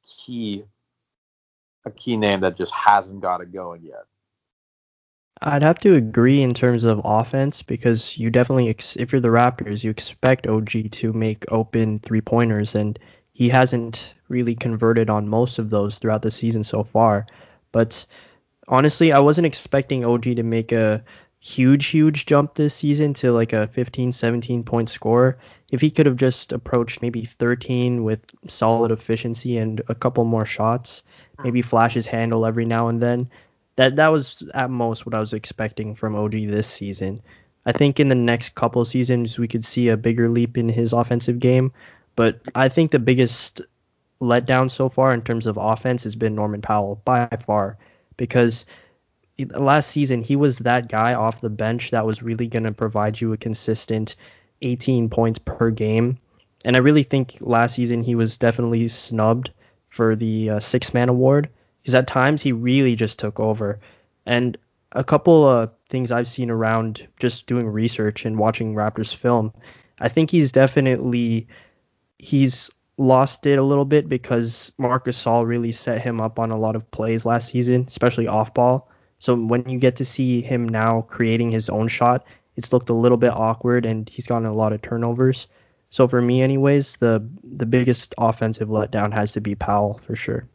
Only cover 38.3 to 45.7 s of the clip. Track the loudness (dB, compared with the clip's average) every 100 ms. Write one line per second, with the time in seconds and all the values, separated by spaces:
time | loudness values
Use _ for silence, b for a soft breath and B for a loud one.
38.3 | 0 -4 -4 -2 0 0 -2 0 0 -2
39.3 | -4 -4 -4 -4 0 2 2 0 2 2
40.3 | 2 0 0 -2 0 0 0 0 -2 -2
41.3 | 0 2 4 2 b b b b 0 0
42.3 | 0 -8 0 2 2 2 2 2 2 2
43.3 | -2 -12 -14 -18 _ _ _ _ _ 0
44.3 | 0 2 0 0 -2 -2 2 2 2 -2
45.3 | -4 -4 -2 -2